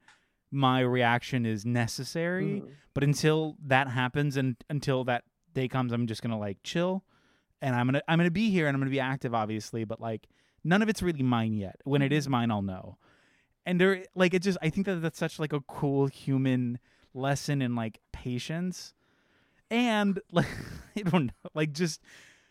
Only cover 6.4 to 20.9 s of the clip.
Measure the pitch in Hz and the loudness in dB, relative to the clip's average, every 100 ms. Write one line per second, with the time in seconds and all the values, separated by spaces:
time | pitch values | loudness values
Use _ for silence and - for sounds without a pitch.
6.4 | 104 95 - 170 180 190 - _ _ _ | -4 -8 -6 -2 -2 -2 -8 _ _ _
7.4 | _ _ 135 123 127 139 - 165 175 170 | _ _ -2 0 2 0 2 2 2 2
8.4 | 226 185 147 135 135 135 131 135 127 117 | 2 2 2 0 0 -2 -2 -4 -2 -2
9.4 | 107 110 - 117 107 113 117 107 _ _ | -2 -4 -6 -6 -6 -6 -6 -8 _ _
10.4 | _ _ 156 196 220 - 180 151 127 117 | _ _ 0 2 2 0 -2 0 2 2
11.4 | 110 107 95 - 135 139 139 151 135 123 | 0 -2 -6 -8 -2 2 2 0 0 0
12.4 | 117 104 98 92 - - _ _ _ _ | 0 0 -2 -6 -12 -18 _ _ _ _
13.4 | _ _ - 180 185 185 190 185 185 185 | _ _ -2 4 4 2 -2 2 4 4
14.4 | 196 175 160 190 196 175 160 - 165 - | 0 0 0 0 0 0 -2 -2 -4 -4
15.4 | 156 147 - - 143 139 139 - - 135 | -2 -4 -6 -2 0 2 2 0 -2 0
16.4 | 135 127 123 123 _ _ _ 127 135 139 | 2 2 0 -4 _ _ _ -4 -2 -2
17.4 | - 139 123 120 113 - _ - 123 123 | -2 -2 0 -2 -4 -8 _ -10 -6 -6
18.4 | - 160 180 - - _ _ _ _ _ | -6 -6 -6 -8 -14 _ _ _ _ _
19.4 | _ _ - 233 247 214 202 190 - 175 | _ _ -4 0 2 2 2 0 0 0
20.4 | - - - - - | 0 -2 -12 -14 -10